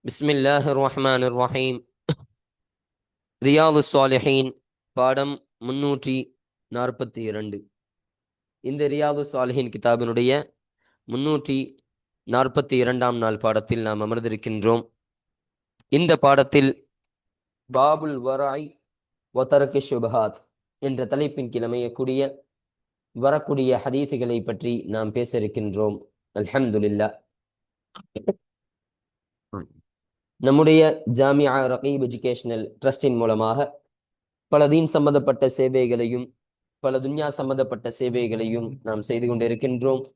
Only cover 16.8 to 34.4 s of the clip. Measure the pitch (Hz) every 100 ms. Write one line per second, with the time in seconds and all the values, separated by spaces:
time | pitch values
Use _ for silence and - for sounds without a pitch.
16.8 | _ _ _ _ _ _ _ _ _ 131
17.8 | 143 156 156 135 127 135 139 139 151 _
18.8 | _ _ _ _ _ 123 131 143 139 139
19.8 | - 123 117 120 107 - _ _ _ _
20.8 | 135 131 120 139 147 147 123 117 117 120
21.8 | 120 120 131 131 139 - _ _ _ _
22.8 | _ _ _ 117 131 151 - 139 127 123
23.8 | 139 135 143 139 123 117 110 104 120 120
24.8 | - 110 107 113 120 120 104 117 104 98
25.8 | 107 101 - _ _ 101 104 135 127 107
26.8 | 104 104 107 - _ _ _ _ _ _
27.8 | _ - _ - - - _ _ _ _
28.8 | _ _ _ _ _ _ _ 101 58 _
29.8 | _ _ _ _ _ _ 135 143 156 160
30.8 | 156 156 113 120 135 143 143 135 127 123
31.8 | 135 139 127 117 131 120 120 113 107 -
32.8 | 135 - 139 117 113 110 110 120 - -
33.8 | _ _ _ _ _ _